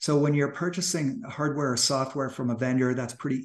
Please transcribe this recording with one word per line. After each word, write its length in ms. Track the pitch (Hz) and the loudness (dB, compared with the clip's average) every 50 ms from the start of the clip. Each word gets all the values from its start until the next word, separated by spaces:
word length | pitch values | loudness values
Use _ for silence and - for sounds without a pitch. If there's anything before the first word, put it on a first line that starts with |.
So 180 | - - 151 147 | -2 2 2 4
when 160 | 143 147 147 | 4 4 4
you're 180 | 147 143 139 - | 4 2 2 0
purchasing 680 | - 165 180 175 185 175 - - 170 151 135 131 117 - | -2 -4 -4 -2 -2 -4 -2 -2 0 0 0 -2 -4 -8
hardware 460 | - - - 147 151 139 147 147 135 123 | -10 -6 -2 -2 -2 0 0 0 0 0
or 60 | 113 | 2
software 500 | - - 147 135 131 131 - 143 135 127 | 2 2 2 0 0 -2 -2 -4 -4 -4
from 220 | - - 135 120 | -4 -4 -2 -2
a 60 | 120 | 0
vendor, 360 | 113 127 127 127 131 127 127 127 | 0 0 2 4 4 4 4 2
that's 220 | 127 123 120 - | 0 -2 -6 -8
pretty 260 | - - 143 135 131 131 | -6 -4 -2 -2 -2 -2